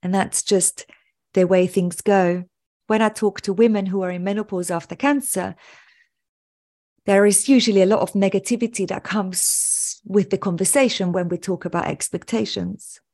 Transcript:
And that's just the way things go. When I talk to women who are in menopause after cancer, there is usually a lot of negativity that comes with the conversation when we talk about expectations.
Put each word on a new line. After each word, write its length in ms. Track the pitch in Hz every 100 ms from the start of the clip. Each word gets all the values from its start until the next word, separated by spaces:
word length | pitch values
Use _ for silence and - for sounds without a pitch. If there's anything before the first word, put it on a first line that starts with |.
And 120 | 180
that's 280 | 190 190 -
just 440 | - 196 175 - - - _ _ _
the 100 | -
way 220 | 180 185 180
things 340 | 196 175 175
go. 440 | - 196 180 180 180 _ _ _ _
When 140 | 220
I 80 | 220
talk 320 | 214 208 196
to 100 | -
women 340 | 190 233 208 196
who 160 | 196
are 80 | 185
in 140 | 180
menopause 460 | 180 202 214 190 175
after 240 | 170 -
cancer, 600 | 170 277 285 262 - 185 185 - - _ _ _ _ _ _ _ _ _ _ _ _ -
there 180 | 196
is 240 | 208 202 -
usually 320 | 269 233 196
a 60 | 185
lot 140 | 214
of 120 | -
negativity 760 | 202 196 190 196 240 233 233 185
that 160 | 190
comes 1000 | - 214 185 180 - - - - - -
with 240 | - 196 196
the 80 | 190
conversation 760 | 202 170 190 277 254 - 180
when 180 | 180 175
we 80 | 170
talk 260 | - 175
about 220 | 175 170 -
expectations. 1120 | 147 - 175 - 226 208 - 90 214 - - _